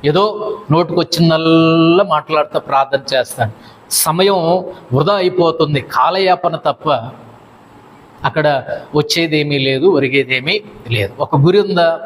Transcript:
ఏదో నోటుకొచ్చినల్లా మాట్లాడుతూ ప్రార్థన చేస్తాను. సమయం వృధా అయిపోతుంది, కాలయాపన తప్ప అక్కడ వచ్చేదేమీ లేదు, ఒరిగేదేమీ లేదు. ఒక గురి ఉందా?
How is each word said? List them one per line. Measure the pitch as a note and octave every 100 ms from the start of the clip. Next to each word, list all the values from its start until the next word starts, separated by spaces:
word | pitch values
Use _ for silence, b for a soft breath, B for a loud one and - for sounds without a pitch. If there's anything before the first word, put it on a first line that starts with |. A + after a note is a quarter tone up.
| D3
ఏదో | D#3 G#3 G#3 - - -
నోటుకొచ్చినల్లా | D#3 F3 E3+ E3 - E3 D#3+ D#3+ E3 E3 E3 E3 F3
మాట్లాడుతూ | G3 D#3 D3 D#3 D3 -
ప్రార్థన | - C3+ C3+ C#3 - C3
చేస్తాను. | B2 - A2 - B B -
సమయం | - - D#3+ G3 F#3+ E3 F#3 - B -
వృధా | B2 D#3
అయిపోతుంది, | G3+ F3+ F3+ E3 E3 D3+ C#3+
కాలయాపన | - - D3 F#3 F#3+ F3 E3+ D#3+
తప్ప | D3+ - D#3 C3 A#2 - - - - - - - - - - -
అక్కడ | C3+ D#3+ D3 C#3 - - - D3+
వచ్చేదేమీ | D3 E3+ E3 D3+ D3 C#3+
లేదు, | C3+ C3+ E3+
ఒరిగేదేమీ | D#3+ C3+ C#3 B2+ C3 C#3 G#3 - - A#2+
లేదు. | A2+ G2 -
ఒక | C#3+ C#3+
గురి | D3+ G3
ఉందా? | G3 F3 E3 E3